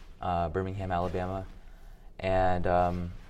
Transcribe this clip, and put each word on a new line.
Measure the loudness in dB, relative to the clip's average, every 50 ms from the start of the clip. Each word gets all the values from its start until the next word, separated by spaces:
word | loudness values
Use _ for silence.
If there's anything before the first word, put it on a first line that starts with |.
| -16 -18 -14 -8
uh, | -4 -2 0 0 0 0
Birmingham, | 0 0 -2 -2 -2 -4 -4 -2
Alabama. | 0 0 0 0 0 -2 -2 -2 -4 -4 -6 -8 -12 -16 -16 -18 -18 -16 -16 -18 -18 -18 -18 -18 -12 -4
And, | 0 2 4 4 6 6 4 4 4 4
um, | 4 6 4 4 2 0 -2 -4 -6 -10 -12 -8